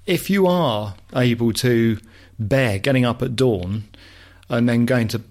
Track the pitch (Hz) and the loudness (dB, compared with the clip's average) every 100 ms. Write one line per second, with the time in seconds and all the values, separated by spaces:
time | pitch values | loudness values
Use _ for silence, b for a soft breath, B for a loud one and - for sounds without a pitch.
0 | - 170 - 196 185 180 151 107 104 95 | -4 -4 0 2 2 2 0 -2 -6 -10
1 | - 139 123 113 117 107 127 117 113 104 | -8 0 0 2 0 0 0 2 2 0
2 | - B B B 104 135 123 98 139 131 | -6 B B B -2 0 0 0 0 0
3 | 123 117 131 117 131 101 90 110 104 B | 0 0 -4 0 0 0 -4 -8 -10 B
4 | B B B B B 120 120 117 120 127 | B B B B B -2 0 2 2 0
5 | 110 113 - | 0 -4 -10